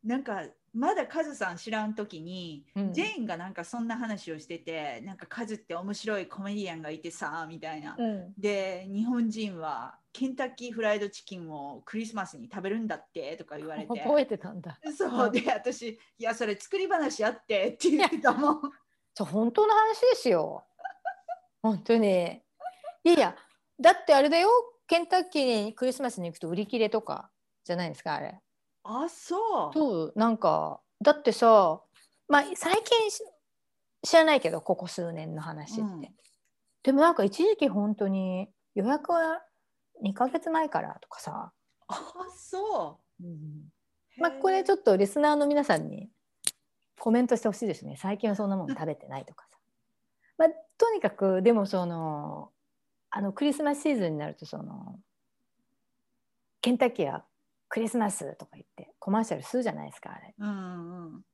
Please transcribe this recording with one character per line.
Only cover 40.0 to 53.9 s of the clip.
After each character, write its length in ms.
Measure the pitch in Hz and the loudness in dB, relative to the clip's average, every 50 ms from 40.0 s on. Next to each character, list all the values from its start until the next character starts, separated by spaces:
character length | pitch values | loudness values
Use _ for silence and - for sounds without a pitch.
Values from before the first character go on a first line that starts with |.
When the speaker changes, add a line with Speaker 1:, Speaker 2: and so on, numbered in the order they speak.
Speaker 2:
二 140 | 226 196 196 | -4 -4 0
ヶ 140 | - 247 262 | 0 0 0
月 200 | 262 330 320 339 | 0 -2 -2 0
前 180 | 320 320 320 294 | 0 0 0 0
か 140 | - - | -2 -4
ら 160 | - - - - | -4 -4 -10 -14
と 80 | - _ | -16 _
か 100 | - - | -18 -14
さ。 340 | - - 151 - - - _ _ _ _ _ _ _ _ | -12 -12 -10 -10 -12 -14 _ _ _ _ _ _ _ _
Speaker 1:
あ、 120 | - - - - - 349 370 370 370 | -10 -10 -10 -12 -14 -14 -14 -14 -14
そ 640 | - - - - 370 392 440 392 277 175 151 156 _ _ _ _ _ | -20 -16 -10 -8 -6 -4 -2 -2 -2 -4 -4 -8 _ _ _ _ _
う。 40 | 175 | -14
Speaker 2:
う 40 | 175 | -14
ん。 60 | 170 156 151 156 151 151 151 151 _ _ _ _ _ _ _ _ _ 240 | -12 -12 -12 -14 -14 -14 -16 -20 _ _ _ _ _ _ _ _ _ -2
Speaker 1:
へ 0 | |
ー。 40 | |
Speaker 2:
ま 80 | 320 339 | -2 -2
あ、 20 | |
こ 180 | 269 269 - 381 | -2 0 0 2
れ 140 | 381 381 370 | 2 2 4
ち 80 | - | 4
ょ 40 | 392 | 2
っ 20 | 392 | 4
と 180 | - - 202 185 | 6 4 6 6
リ 80 | 202 | 4
ス 140 | 196 - 302 | 2 2 2
ナ 140 | 294 302 302 | 4 4 4
ー 20 | |
の 100 | 294 294 | 4 4
皆 180 | 285 294 294 285 | 4 4 2 2
さ 120 | 285 190 | 2 2
ん 120 | 156 160 156 | 0 0 -4
に 220 | - - 190 - _ _ _ _ _ _ _ - - _ _ _ _ _ _ _ _ _ | -10 -12 -14 -16 _ _ _ _ _ _ _ -6 -6 _ _ _ _ _ _ _ _ _
コ 120 | - 233 | 0 2
メ 100 | 226 240 | 4 4
ン 60 | 247 240 | 4 2
ト 80 | 247 | 2
し 60 | 220 | 0
て 60 | - 226 | 0 -2
ほ 60 | 196 | -2
し 80 | - | -2
い 60 | - 208 | -4 -4
で 80 | 165 | -4
す 100 | - - | -6 -8
ね。 120 | 143 139 - | -14 -14 -6
最 200 | - 190 202 190 | -6 -6 -4 -2
近 140 | - 220 | -2 -2
は 40 | 202 | -2
そ 120 | 190 214 196 | 0 0 -2
ん 20 | |
な 80 | 196 190 | -2 -2
も 80 | 175 | -2
ん 20 | 143 | -4
食 160 | - - 156 165 | -6 -4 -4 -6
べ 80 | 151 | -6
て 120 | - - 135 | -6 -8 -12
な 120 | 135 135 | -12 -12
い 60 | 135 | -12
と 100 | - - | -14 -20
か 100 | - - _ | -20 -20 _
さ。 100 | _ _ _ _ _ _ _ _ _ _ _ _ _ _ _ _ _ _ | _ _ _ _ _ _ _ _ _ _ _ _ _ _ _ _ _ _
ま 80 | 320 320 | 4 4
あ、 20 | 320 - - _ _ _ | 4 2 -16 _ _ _
と 120 | - 466 | 4 4
に 100 | 440 392 | 4 2
か 100 | - 202 | 0 0
く、 320 | - - 196 196 190 185 190 | 0 2 2 2 4 6 6
で 100 | 226 233 | 6 6
も 140 | 220 196 196 | 6 4 2
そ 180 | - 185 180 | 0 0 0
の、 640 | 175 170 165 160 160 151 147 147 156 - 151 - - _ _ _ _ _ _ _ _ _ _ _ _ | 0 -2 -4 -4 -4 -4 -4 -6 -8 -10 -12 -14 -16 _ _ _ _ _ _ _ _ _ _ _ _
あ 100 | - 208 | -6 -2
の、 100 | 202 202 | -2 -2
ク 120 | 196 - 285 | -2 0 0
リ 100 | 294 269 | 0 2
ス 80 | 285 | 2
マ 140 | 311 294 294 | 0 0 0
ス 80 | 285 - | 0 0
シ 80 | 311 | 0